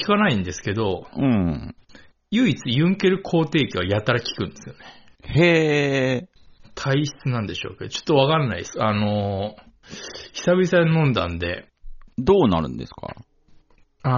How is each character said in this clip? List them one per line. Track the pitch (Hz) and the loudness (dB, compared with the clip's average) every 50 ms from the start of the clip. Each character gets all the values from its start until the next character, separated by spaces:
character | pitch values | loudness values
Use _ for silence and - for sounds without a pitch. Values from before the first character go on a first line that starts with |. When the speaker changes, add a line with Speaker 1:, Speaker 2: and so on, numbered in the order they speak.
| - | 0
Speaker 1:
か | - 202 | 0 2
な | 208 214 196 | 2 4 2
い | 127 | 2
ん | 101 90 | 0 -2
で | 90 | -4
す | - - - | -6 -6 -4
け | 110 98 | -4 -2
ど、 | 110 110 98 92 85 - - - | 0 0 -2 -2 -4 -6 -10 -4
Speaker 2:
う | - 139 | 0 2
ん。 | 135 117 101 90 85 76 62 - - - _ _ _ - - - - _ _ _ - | 2 4 4 2 2 0 -2 -6 -12 -16 _ _ _ -20 -20 -20 -20 _ _ _ -2
Speaker 1:
唯 | - 226 262 202 | 0 2 2 2
一 | 127 - - | 0 -2 -2
ユ | 135 117 135 160 175 | -2 0 2 2 2
ン | 196 | 2
ケ | 185 - 185 | 2 2 2
ル | 190 185 - | 0 0 -2
肯 | - - 165 160 | -2 0 0 0
定 | 151 - 160 127 | 2 2 0 0
期 | 101 - | 0 -2
は | 92 90 | -4 -2
や | 92 101 107 | 0 0 0
た | - - 117 | 0 0 -2
ら | 98 | -2
効 | - | -2
く | - - - 101 | -6 -6 -6 -6
ん | 82 | -8
で | - | -8
す | - - | -14 -18
よ | - - | -18 -18
ね。 | - - - - - - - - _ - | -18 -20 -20 -20 -20 -20 -20 -20 _ -8
Speaker 2:
へ | - - 143 175 175 170 160 156 151 147 147 143 139 135 135 131 131 131 - 180 | 0 2 4 6 6 6 4 4 2 2 0 0 0 0 0 0 0 -2 -2 -6
え。 | - _ _ - - - _ - - - | -10 _ _ -20 -20 -20 _ -20 -18 -14
Speaker 1:
体 | - - 139 135 143 151 | -8 -4 0 0 0 0
質 | 143 - - - 135 | -2 -6 -6 -4 -4
な | 123 117 | -2 -2
ん | 107 | -4
で | 98 87 | -6 -8
し | - - | -8 -10
ょ | - | -10
う | 98 | -10
け | - 95 | -12 -12
ど、 | - | -10
ち | - - | -10 -8
ょ | |
っ | - | -2
と | - 156 | 2 2
わ | 139 135 | 4 4
か | 143 156 160 143 | 4 2 0 0
ん | 117 | -2
な | 92 | -4
い | 87 | -6
で | 92 | -8
す。 | - - - | -10 -6 -2
あ | 113 107 104 | 0 0 2
の | 104 107 104 104 104 101 101 98 95 101 107 107 | 2 0 0 0 0 -2 -2 -4 -4 -6 -6 -8
ー、 | - - - _ _ _ - - - - - - - - - - | -14 -20 -20 _ _ _ -18 -18 -16 -14 -14 -16 -16 -18 -16 -12
久 | - - 175 180 185 185 170 190 | -4 0 2 2 4 4 4 4
々 | 175 170 160 | 4 4 4
に | 160 | 4
飲 | 160 156 139 | 4 4 4
ん | 120 | 2
だ | 107 90 | 2 0
ん | 87 85 | -2 -4
で。 | 82 85 85 90 - - _ _ _ - - - - - - - | -4 -4 -4 -6 -8 -10 _ _ _ -14 -14 -14 -14 -16 -12 -8
Speaker 2:
ど | - 131 190 196 196 160 | -2 2 4 4 6 6
う | |
な | 110 90 82 | 4 4 2
る | 78 64 | 0 -2
ん | 62 | -6
で | 58 58 | -8 -10
す | - - | -12 -12
か？ | - - - - - - _ _ _ _ _ - - _ _ _ _ _ _ _ _ | -14 -14 -14 -14 -16 -18 _ _ _ _ _ -20 -20 _ _ _ _ _ _ _ _
Speaker 1:
あ | - 139 127 | -2 0 0